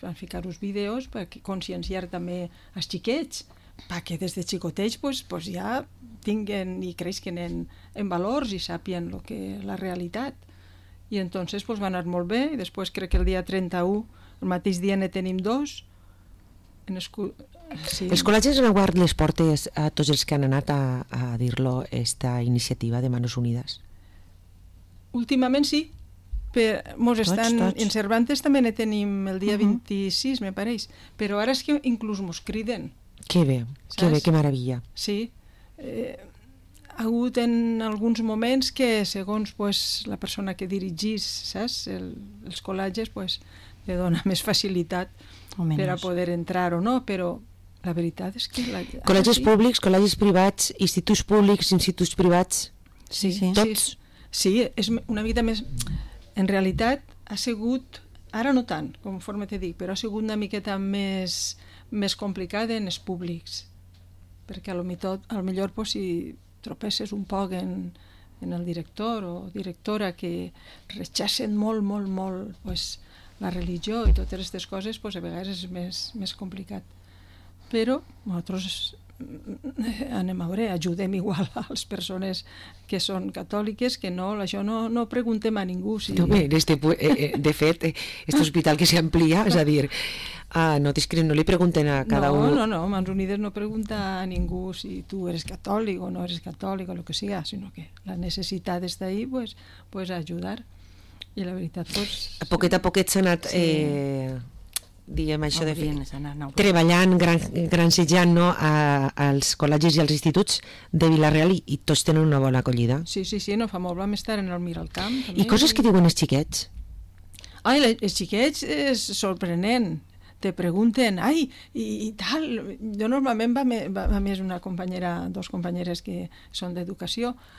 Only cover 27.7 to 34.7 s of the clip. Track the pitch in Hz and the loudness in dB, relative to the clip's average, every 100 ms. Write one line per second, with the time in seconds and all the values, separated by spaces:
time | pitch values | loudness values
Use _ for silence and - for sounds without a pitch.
27.7 | - 208 214 202 226 240 285 294 277 233 | 2 0 0 2 2 2 2 4 4 4
28.7 | 214 220 214 202 196 190 190 202 208 208 | 2 0 0 0 -2 -2 -2 0 4 4
29.7 | 240 - 202 190 - 262 254 196 190 214 | 2 0 -2 -2 -2 -2 -2 -4 -4 -4
30.7 | 233 - - - - 208 208 226 262 - | -4 -8 -16 -16 -6 -2 0 0 0 0
31.7 | 285 262 233 214 202 185 165 - 214 220 | 0 0 -2 -2 -4 -6 -8 -6 -6 -4
32.7 | 214 139 - - - - 180 143 127 117 | -6 -8 -14 -20 -16 0 4 4 2 -2
33.7 | 143 - - 175 151 - 160 147 135 123 | -10 -10 0 4 4 4 4 4 2 -2